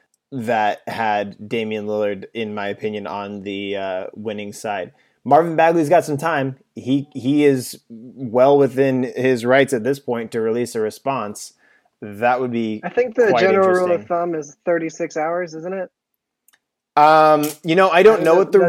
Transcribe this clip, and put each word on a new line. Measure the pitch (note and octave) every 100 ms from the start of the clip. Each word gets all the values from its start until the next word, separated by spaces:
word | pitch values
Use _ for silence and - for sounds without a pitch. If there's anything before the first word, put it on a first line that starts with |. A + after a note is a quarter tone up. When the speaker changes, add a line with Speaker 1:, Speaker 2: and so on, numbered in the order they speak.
| _ _ _
Speaker 1:
that | C3 A2+ A2+ G#2 - -
had | - A2 G#2 G2+ - G#2
Damian | A#2 A2 A2 G#2
Lillard, | G#2+ G#2 G2 -
in | A#2 G#2+
my | G#2+ G2+
opinion, | G2+ G#2+ G#2 G2
on | G2+ G2+ G#2
the, | G2 G2 G2+ G2
uh, | F#2+ F#2 G2
winning | - G#2+ G#2 G#2
side. | G#2 A2 G2+ F2 _ _ _
Marvin | A#2+ D3 E3+ D#3+
Bagley's | E3 E3+ D3
got | E3+
some | D3+ C#3
time. | D#3+ D3+ C3+ C3 _
He, | A2+ A#2 C#3 C#3
he | C3 B2 D3
is | D3 C3 A#2 - _
well | A2+ B2 A#2+ B2+ A#2+ C3+ C#3+
within | C3+ A#2+ C#3 B2+
his | B2+ A#2+ B2+ B2
rights | A#2+ C3+ C3
at | B2
this | A#2 C#3+
point | - A#2 A2+
to | A#2
release | A2 A#2 A#2+
a | A#2
response. | G#2+ - - C3 G#2 G#2+ - _ _ _ _ _
That | G#2+ G2+ A#2+ B2+
would | B2+
be | A#2 A2+ G#2+
Speaker 2:
I | F#3
think | - B3 A#3+
the | A3
Speaker 1:
quite | -
Speaker 2:
general | F#3+ G3 F#3+
rule | F3+ F3+
of |
Speaker 1:
interesting. | E3+ -
Speaker 2:
thumb | F3 F3 D#3+
is | C#3+ _
thirty-six | F3+ E3+ D#3+ - D#3+ D#3+
hours, | D#3 F3 F3
isn't | D#3+ F3
it? | F#3+ F3+ _ _ _ _ _ _ _ _ _ _ D3
Speaker 1:
Um, | D3+ D#3 D#3 D3+ D3+ -
you | E3
know, | E3+ F#3+
I | E3+
don't | G#3 G#3
Speaker 2:
I |
Speaker 1:
know | E3
Speaker 2:
think | F3
Speaker 1:
what | G3
the |
Speaker 2:
that's | G3